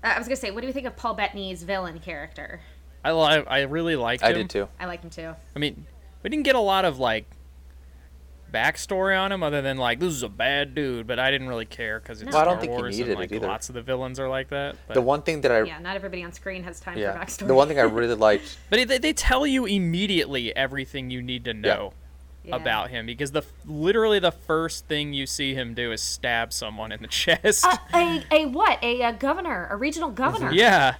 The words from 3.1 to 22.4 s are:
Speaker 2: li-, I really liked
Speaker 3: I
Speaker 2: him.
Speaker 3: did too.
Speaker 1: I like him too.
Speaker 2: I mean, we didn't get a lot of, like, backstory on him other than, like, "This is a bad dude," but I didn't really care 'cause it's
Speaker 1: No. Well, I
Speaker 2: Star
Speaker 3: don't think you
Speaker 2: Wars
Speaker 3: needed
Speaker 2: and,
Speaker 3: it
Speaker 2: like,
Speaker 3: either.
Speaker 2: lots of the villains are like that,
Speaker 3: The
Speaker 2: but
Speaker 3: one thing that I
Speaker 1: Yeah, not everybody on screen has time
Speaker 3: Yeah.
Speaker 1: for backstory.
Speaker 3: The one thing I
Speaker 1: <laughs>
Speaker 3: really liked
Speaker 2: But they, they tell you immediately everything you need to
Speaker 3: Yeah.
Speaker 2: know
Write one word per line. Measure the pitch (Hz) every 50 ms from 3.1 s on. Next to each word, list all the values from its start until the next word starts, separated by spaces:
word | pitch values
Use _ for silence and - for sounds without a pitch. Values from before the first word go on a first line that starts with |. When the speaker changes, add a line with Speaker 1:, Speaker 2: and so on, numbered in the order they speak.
Speaker 2:
li-, | 160 165 160 147 156 156 143 -
I | 123 139
really | 139 135 143 160 170 170 165
liked | 139 120 117 120 127 -
Speaker 3:
I | 113
Speaker 2:
him. | 117 113
Speaker 3:
did | 107 -
too. | - 101 98 95 - -
Speaker 1:
I | 175 180
like | 175 170 165
him | 170
too. | 160 - 160 160 160 156 - - -
Speaker 2:
I | 151
mean, | 147 147 - - 147 - - - - - - - -
we | -
didn't | 254 302 285
get | 277 269
a | 247
lot | 214 202 190 190 185
of, | 180 143 127
like, | 131 120 110 110 107 - - - - - - - - - - - - - - - - - - - - - - - - -
backstory | 147 113 117 143 156 - - - 202 185 190 190 196 190
on | 190 196 196
him | 190 175
other | 151 147 147
than, | 139 135 135 131
like, | 127 120 117 120
"This | 165 180 160
is | 135 123
a | 110
bad | 101 - - - 139 143 143 143 127
dude," | 151 147 135 127 117 113 107
but | 127 117
I | 127 131
didn't | 139 139 131 127
really | 123 117 113
care | - - - 120 110 107 110
'cause | - - 120 107
it's | 107 123
Speaker 1:
No. | 143 151
Well, |
I | 156
Speaker 2:
Star | 175 175
Speaker 3:
don't | 175
think | - 123
you | 120 123
Speaker 2:
Wars | 120 120 101 107
Speaker 3:
needed | 123 120
Speaker 2:
and, | 101 -
Speaker 3:
it | 98
Speaker 2:
like, | 95 104
Speaker 3:
either. | 113 110 95
Speaker 2:
lots | 92 85 - -
of | 127
the | 123
villains | 117 127 131 127 131 127 127 127
are | 135 131
like | 131 131 131 131
that, | - 139 139 143 143 - - -
Speaker 3:
The | -
Speaker 2:
but | 131
Speaker 3:
one | 123 127 139 147 147
thing | - 165 151
that | 135 135
I | 120 113 110
Speaker 1:
Yeah, | - - -
not | 170 175 190 196
everybody | 190 196 185 180 175
on | 170
screen | 170 - - 196 190 185 180
has | 180 170 -
time | - - 175 175
Speaker 3:
Yeah. | 104 101
Speaker 1:
for | - 175 180
backstory. | - - - 202 -
Speaker 3:
The | 131
one | 131 139 151
thing | 160 143
I |
Speaker 1:
<laughs> | 120
Speaker 3:
really | 113 107 113 120 117 120
liked | 107 110 107 104 98 - - - - - -
Speaker 2:
But | - 226 247 226
they, | 269 262
they | - 302 311
tell | - - - 262 254 285
you | 294 262 262 247
immediately | 190 202 196 185 170 165 175 196 202 196 170 147 - 139 131 120 113 -
everything | - 135 131 135 139 135 - - 143 131 127
you | 127 127
need | 123 123 127 123 120
to | 123 113
Speaker 3:
Yeah. | 110
Speaker 2:
know | 104 - 107 101 101 98 - - - - - - - - - -